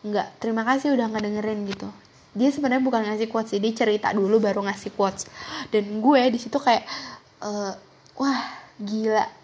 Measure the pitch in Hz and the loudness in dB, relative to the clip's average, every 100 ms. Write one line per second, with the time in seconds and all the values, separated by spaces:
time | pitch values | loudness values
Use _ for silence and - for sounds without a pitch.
0 | 208 208 - - 226 226 226 269 294 262 | 0 -2 -2 -6 -2 0 2 2 2 2
1 | 226 220 208 214 214 208 202 196 196 - | 2 -2 -2 -2 -2 -4 -6 -8 -10 -14
2 | - - - 202 262 285 277 262 262 233 | -20 -20 -12 2 2 2 0 2 2 2
3 | 214 214 220 226 220 202 220 220 220 208 | 0 -2 -2 -2 -2 -2 -2 2 0 2
4 | 196 202 196 220 208 196 202 - 196 - | 0 0 4 4 4 0 -2 -6 -8 0
5 | 196 190 - - - 302 269 214 202 214 | -2 -2 -12 -14 -12 -12 -2 -2 0 2
6 | 240 277 254 233 220 285 - 196 - - | 6 6 4 0 -2 0 2 2 0 -12
7 | - - _ _ 208 208 196 - - _ | -12 -18 _ _ -8 -6 -6 -8 -18 _
8 | - - 277 247 - - - - 202 220 | -20 -4 -2 -2 -4 -14 -20 -12 -6 -2
9 | 220 214 - - | 2 2 0 -6